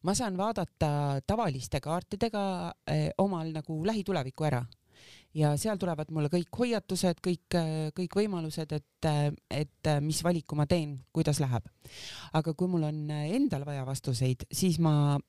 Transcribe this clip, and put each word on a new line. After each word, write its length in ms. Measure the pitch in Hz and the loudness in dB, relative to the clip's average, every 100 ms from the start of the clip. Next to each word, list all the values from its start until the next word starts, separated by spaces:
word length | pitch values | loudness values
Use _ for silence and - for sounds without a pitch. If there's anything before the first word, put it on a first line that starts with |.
Ma 120 | 175 | 0
saan 220 | 202 233 185 | 0 0 0
vaadata 840 | 208 214 170 _ 156 147 143 139 - | -2 -2 -4 _ 0 2 0 -2 0
tavaliste 540 | 220 208 131 - 147 | 0 0 -4 -4 -4
kaartidega, 600 | 147 170 - 202 233 214 196 180 175 - - | -2 -6 -4 -2 -2 0 -2 -2 -6 -8 -2
eh, 240 | 151 151 - | 0 0 0
omal 320 | 196 175 160 | 0 0 -4
nagu 280 | 156 151 156 | -6 -6 -2
lähitulevikku 600 | 180 220 190 180 131 - | 0 0 -2 -2 -4 -2
ära. 200 | 156 127 120 - _ - - - _ | 0 0 -2 -12 _ -20 -20 -20 _
Ja 160 | 156 151 147 | 2 4 4
seal 180 | 220 202 | 0 0
tulevad 320 | 180 156 151 | -2 -2 -4
mulle 200 | 156 147 | 0 2
kõik 160 | 175 170 - | 2 0 -2
hoiatused, 600 | 247 220 - 185 185 170 | 0 0 0 2 2 2
kõik, 340 | 180 175 _ | -2 -2 _
eh, 360 | 175 160 156 156 | 0 0 -2 -4
kõik 220 | - 180 202 | -4 -2 0
võimalused, 540 | 214 180 160 165 156 | 0 0 -4 -6 -4
et, 320 | 151 - _ | -6 -6 _
eh, 220 | 160 147 147 - _ | 2 4 2 -2 _
et, 360 | 139 151 _ 156 | -4 -4 _ 0
eh, 120 | 147 | 2
mis 220 | 147 156 | 0 0
valiku 320 | 165 170 - 151 | 2 0 -2 -2
ma 80 | 147 | 2
teen, 280 | 175 147 139 - | 2 0 -8 -6
kuidas 280 | 165 156 147 | 0 2 2
läheb. 260 | 131 117 - _ - - - - - | 2 0 -4 _ -20 -16 -16 -14 -2
Aga 220 | 156 160 | -2 -2
kui 140 | 151 180 | 0 0
mul 140 | 175 | 2
on, 260 | 151 151 151 | 0 -2 -4
eh, 240 | 151 147 233 | -4 -2 0
endal 300 | 277 143 143 | 2 0 -4
vaja 180 | 143 | -6
vastuseid, 640 | 131 139 - 120 127 127 - | -4 -4 -2 0 2 0 -4
siis 280 | - 185 160 | 0 2 4
ma 400 | 165 147 143 143 | 4 6 4 2